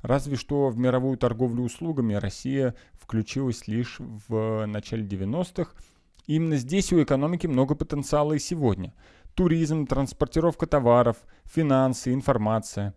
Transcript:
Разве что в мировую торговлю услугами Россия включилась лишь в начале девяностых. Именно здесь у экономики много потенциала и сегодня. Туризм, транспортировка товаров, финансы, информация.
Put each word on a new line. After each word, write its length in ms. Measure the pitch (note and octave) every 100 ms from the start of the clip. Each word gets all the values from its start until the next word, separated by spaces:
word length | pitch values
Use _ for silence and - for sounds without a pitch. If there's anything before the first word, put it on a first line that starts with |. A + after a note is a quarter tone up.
Разве 340 | B2 C#3 C#3+ C3+
что 340 | - C#3+ C#3
в 80 | A#2
мировую 400 | B2+ B2+ C3 C3
торговлю 460 | B2 A2+ B2+ A#2+
услугами 500 | B2 - E3 D3 A2+
Россия 640 | G2+ G2+ - C3 C3+ C3 - -
включилась 760 | - - A2+ G#2+ C3+ C3 A#2 -
лишь 300 | A2 A#2+ -
в 640 | B2+ G#2+ - A2+ A2 A2 G#2+
начале 380 | G#2 - A2+
девяностых. 720 | G#2 G2 G2 D3+ F3+ - E3+ - - _ _ _ -
Именно 320 | D#3 E3 D3+
здесь 360 | B2 F#3+ -
у 80 | F3
экономики 460 | C#3+ C3+ D3+ F3 E3+
много 260 | B2+ C3+
потенциала 600 | D3+ - C#3+ C3+ D3 D3+
и 60 | D3+
сегодня. 540 | - E3+ C3 F#2+ F2+ - - _ -
Туризм, 540 | - F3+ E3 D#3 D#3 C#3+
транспортировка 800 | C3+ C3+ - C#3+ E3 E3+ - E3
товаров, 500 | D3 A#2+ A#2+ A#2+ A2 - - -
финансы, 680 | - D#3 C3 C3 B2 -
информация. 800 | C3 C3 B2 G#2+ A2 - - G2+